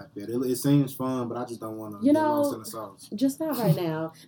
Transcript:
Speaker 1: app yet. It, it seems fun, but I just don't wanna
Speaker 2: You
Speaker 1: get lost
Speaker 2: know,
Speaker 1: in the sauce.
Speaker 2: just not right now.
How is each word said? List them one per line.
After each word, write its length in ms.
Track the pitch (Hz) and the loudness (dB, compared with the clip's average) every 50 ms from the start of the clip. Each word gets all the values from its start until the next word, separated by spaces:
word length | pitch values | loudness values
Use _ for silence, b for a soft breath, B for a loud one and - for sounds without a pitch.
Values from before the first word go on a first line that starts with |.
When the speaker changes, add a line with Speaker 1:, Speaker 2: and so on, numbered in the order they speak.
Speaker 1:
app 100 | 101 - - | -16 -14 -12
yet. 160 | 101 101 107 | -10 -6 -4
It, 60 | 117 123 | -2 -2
it 180 | 131 127 127 | 0 0 0
seems 380 | 123 - 139 143 143 135 123 - | 2 4 6 6 6 4 2 -2
fun, 340 | - 131 131 131 127 120 117 | -6 -4 -4 -2 -2 -4 -4
but 80 | 117 | -4
I 80 | 120 123 | -6 -6
just 160 | 120 117 107 | -8 -8 -10
don't 160 | 113 110 110 | -8 -8 -8
wanna 220 | 110 107 107 104 104 | -8 -10 -10 -6 0
Speaker 2:
You 120 | 220 277 | 4 4
Speaker 1:
get 100 | 302 311 | 4 4
lost 280 | 311 302 302 294 285 285 | 4 2 2 2 0 0
Speaker 2:
know, 40 | - | -2
Speaker 1:
in 40 | 226 | -4
the 40 | - | -8
sauce. 460 | - - - - - - - - - 214 | -10 -10 -10 -10 -12 -14 -18 -16 -8 -2
Speaker 2:
just 240 | 202 262 269 269 - | 0 0 0 0 0
not 180 | 320 311 277 247 | -4 -2 0 2
right 180 | 226 180 156 | 4 4 4
now. 360 | 180 175 160 156 160 160 160 B B B | 4 2 -2 -2 -2 -4 -6 B B B